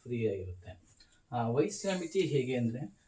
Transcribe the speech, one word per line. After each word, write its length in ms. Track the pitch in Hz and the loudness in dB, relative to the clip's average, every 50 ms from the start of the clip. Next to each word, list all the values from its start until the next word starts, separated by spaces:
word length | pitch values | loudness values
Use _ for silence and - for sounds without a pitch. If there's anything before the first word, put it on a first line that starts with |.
| - | -8
ಫ್ರೀ 240 | 120 120 113 110 | -6 -2 0 0
ಆಗಿರುತ್ತೆ. 540 | 101 98 95 90 92 92 - - - - - - - - - - _ _ _ _ - | 0 0 -2 -4 -8 -10 -12 -14 -16 -18 -18 -20 -20 -20 -20 -20 _ _ _ _ -4
ಆ, 180 | 123 120 117 117 | -2 0 0 2
ವಯಸ್ಸಿನ 420 | 120 147 - - - - - 196 185 180 | 4 4 2 2 0 -2 -2 0 0 0
ಮಿತಿ 220 | 165 - - 190 | -2 0 0 2
ಹೇಗೆ 340 | 170 135 143 131 123 127 131 | 2 4 2 2 2 2 2
ಅಂದ್ರೆ, 420 | 120 120 110 117 - - - - _ _ | 2 0 0 0 -4 -8 -10 -12 _ _